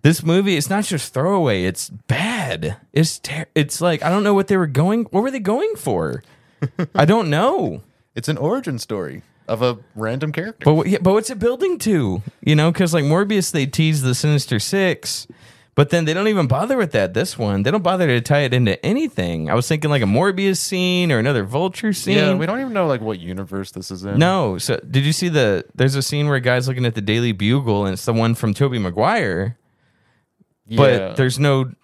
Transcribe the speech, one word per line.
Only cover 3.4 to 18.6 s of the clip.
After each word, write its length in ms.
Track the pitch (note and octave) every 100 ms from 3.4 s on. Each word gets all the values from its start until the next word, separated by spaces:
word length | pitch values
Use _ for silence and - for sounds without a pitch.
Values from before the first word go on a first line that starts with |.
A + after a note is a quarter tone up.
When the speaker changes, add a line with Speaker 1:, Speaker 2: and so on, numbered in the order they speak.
| -
Speaker 1:
it's 260 | D#3 D3 -
like, 220 | F3 D#3
I 60 | D#3
don't 140 | F#3+
know 100 | G#3
what 140 | G3+ F#3+
they 80 | G3
were 100 | E3
going. 380 | C3 F3 A3+ A3+
What 100 | F#3
were 80 | B3+
they 80 | C4
going 380 | F#3+ A#3 G#4+ A4
for? 480 | - F#2 D#2+ B1 - _ _ _
Speaker 2:
<laughs> 340 | - - E3+
Speaker 1:
I 100 | - D3+
don't 240 | A3 F3+
know. 520 | D3 A#3 F4 A#2+ D2+ - _ _ -
Speaker 2:
It's 120 | A#2+
an 80 | D#3
origin 420 | D3+ B3+ B3 B2
story 420 | - G#2 D#2 C2+ - _ -
of 140 | A2
a 160 | B2 A2 -
random 380 | G#2+ A2 B2+ D3+
character. 320 | D3+ G3 A3+
Speaker 1:
But 100 | D3 D#3
wh-, 40 | F3+
yeah, 100 | G3
but 120 | F#3
what's 180 | G3+ A3+
it 80 | A#3
building 400 | A#3 B3 F#4+ F4
to? 440 | A3 F#3 A2+ F#2 - _
You 140 | - D3+
know, 140 | D#3+
'cause, 200 | E3+ F3+
like, 120 | E3
Morbius, 480 | C#3+ E3 G3+ G#3 E3+
they 120 | E3
tease 380 | C3+ - D#3+ D3+
the 120 | C3
Sinister 440 | B2+ D3+ D3 - -
Six, 680 | - G3 F#3+ D#3 - - - - - - _ -
but 120 | C#3+
then 160 | E3+
they 80 | D#3
don't 160 | E3 G#3+
even 180 | G#3 C#3
bother 300 | B2+ A3 C4
with 160 | F3+
that. 220 | A#2+ F#2+
This 240 | F#2+ F3+ -
one, 240 | G#2+ G2
they 80 | G#2
don't 120 | G#3
bother 240 | F3 F#3 E3
to 120 | A#2+
tie 200 | A#2 D3
it 120 | C3+
into 320 | B2